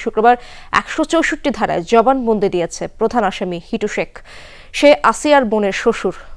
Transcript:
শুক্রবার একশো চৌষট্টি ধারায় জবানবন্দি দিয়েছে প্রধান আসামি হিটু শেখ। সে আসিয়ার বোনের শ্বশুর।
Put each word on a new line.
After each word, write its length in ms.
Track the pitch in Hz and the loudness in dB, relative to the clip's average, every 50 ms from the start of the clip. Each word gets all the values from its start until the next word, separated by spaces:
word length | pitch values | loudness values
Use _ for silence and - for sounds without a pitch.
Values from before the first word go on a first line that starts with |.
| - | -8
শুক্রবার 320 | 233 - 220 214 240 247 247 - - - - - - - 190 | -4 -2 2 4 4 2 2 -2 -10 -20 -20 -10 -4 -4 -4
একশো 220 | - - - - 311 - | -4 -4 -4 -4 -2 0
চৌষট্টি 380 | - 330 320 - 320 - - 285 214 | 0 0 0 0 -4 -4 -4 -4 -2
ধারায় 240 | - 214 175 160 165 170 - | -2 -2 -2 -2 -4 -2 2
জবানবন্দি 580 | 233 226 220 254 269 269 240 226 220 208 202 185 180 | 2 4 4 4 2 0 0 0 0 0 0 0 -2
দিয়েছে 280 | 175 165 170 - - 170 185 - - | -2 -4 -4 -6 -10 -10 -12 -6 -4
প্রধান 240 | 220 220 - - 196 185 | -4 -2 0 0 -2 -2
আসামি 260 | 190 - 202 180 175 170 - - | -2 -4 -6 -6 -6 -8 -8 -8
হিটু 180 | - 190 208 208 - | -6 -4 -4 -4 -4
শেখ। 160 | 208 165 - - - - - - - - - - - - - - | -6 -6 -6 -10 -16 -20 -20 -20 -20 -20 -20 -20 -20 -20 -12 -2
সে 120 | - - 285 294 - - 226 | 4 6 6 6 6 4 0
আসিয়ার 320 | 214 - - 302 294 277 254 208 | 0 0 2 4 4 4 4 2
বোনের 240 | 220 214 208 196 190 - | 0 0 0 -2 -2 0
শ্বশুর। 340 | - 233 220 - - 190 - - - - - | 0 0 0 0 -2 -6 -6 -6 -12 -18 -18